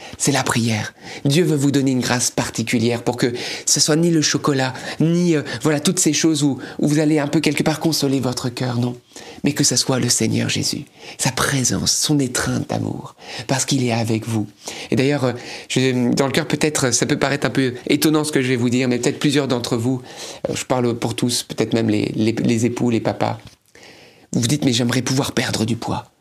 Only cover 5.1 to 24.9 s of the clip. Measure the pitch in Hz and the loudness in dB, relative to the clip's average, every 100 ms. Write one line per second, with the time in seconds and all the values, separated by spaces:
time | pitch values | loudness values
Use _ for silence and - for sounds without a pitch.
5.1 | 170 175 156 131 117 156 147 147 180 - | 4 4 2 0 -2 0 2 0 2 2
6.1 | 143 170 151 143 127 - - 156 147 151 | 2 2 2 2 0 -6 -2 0 2 4
7.1 | 156 143 165 151 147 151 151 165 151 139 | 2 2 0 0 2 0 2 0 0 0
8.1 | 135 127 127 127 120 127 120 123 120 _ | 0 0 -2 -4 -4 -4 0 -2 -4 _
9.1 | - - - 143 139 143 123 - 131 120 | -20 -18 -4 -2 0 2 2 0 0 2
10.1 | - 110 113 113 107 - - 139 - - | 0 0 0 0 -2 -2 -4 -8 -18 -16
11.1 | - - - - 139 117 92 - - - | -4 -2 0 0 0 0 0 0 0 2
12.1 | 147 131 - - 123 - 57 - - - | 2 0 -2 -2 -2 -2 -4 -2 -6 -10
13.1 | - - - 120 135 - 139 123 113 113 | -18 -14 -10 -4 -2 0 0 2 0 0
14.1 | 110 113 113 104 - - - - - 131 | -2 -2 -4 -4 -8 -14 -12 -4 2 2
15.1 | 143 127 117 - - - - 131 123 120 | 2 0 -2 -8 -14 -4 0 2 2 2
16.1 | 120 135 135 151 147 156 151 131 110 123 | 2 2 0 0 0 0 2 0 2 0
17.1 | 143 139 143 131 117 131 120 - 147 156 | 2 0 0 0 0 0 -2 0 2 4
18.1 | 151 151 147 127 127 120 123 127 123 143 | 2 2 0 0 2 2 2 2 2 0
19.1 | 143 151 143 135 123 113 123 120 127 - | 0 0 2 2 -2 -2 -2 0 -2 -6
20.1 | - - - - - - 127 120 120 117 | -16 -14 -8 -6 -4 -2 0 2 0 -4
21.1 | 113 123 120 - - 110 113 113 104 - | -2 -2 -2 -4 -2 0 2 2 2 0
22.1 | - 110 113 123 117 117 120 123 110 - | 0 0 0 0 2 0 0 0 0 0
23.1 | - 113 113 - - _ - - - - | -2 -2 -4 -12 -20 _ -20 -20 -20 -20
24.1 | - - - 117 143 135 117 120 | -20 -6 -2 0 2 2 2 0